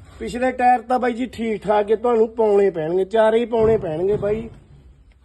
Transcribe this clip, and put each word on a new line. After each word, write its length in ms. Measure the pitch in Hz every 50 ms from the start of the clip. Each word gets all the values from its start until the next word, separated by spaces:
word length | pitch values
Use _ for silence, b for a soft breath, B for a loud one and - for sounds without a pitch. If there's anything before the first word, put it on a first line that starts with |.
| - - - -
ਪਿਛਲੇ 340 | 226 214 190 247 254 262
ਟਾਇਰ 300 | 254 254 247 247 254 233
ਤਾਂ 160 | 220 233 254 240
ਬਾਈ 140 | 247 247
ਜੀ 140 | 233 220 254
ਠੀਕ 360 | - - 208 233 226 214 180
ਠਾਕ 280 | - 190 208 208 208 202
ਹੀ 60 | 226
ਤੁਹਾਨੂੰ 320 | 214 226 247 240 220 226 226
ਪਾਉਣੇ 420 | 226 226 220 214 202 202 202 190
ਪੈਣਗੇ, 340 | 170 165 156 160 180 190 190
ਚਾਰੇ 340 | 185 220 226 214 220 220 233
ਹੀ 60 | 240
ਪਾਉਣੇ 320 | 220 240 226 220 220 220
ਪੈਣਗੇ 400 | 208 196 165 156 160 180 196 208
ਬਾਈ। 340 | 196 202 208 214 220 233 226 - - - - - - - - - _ _ _ _ _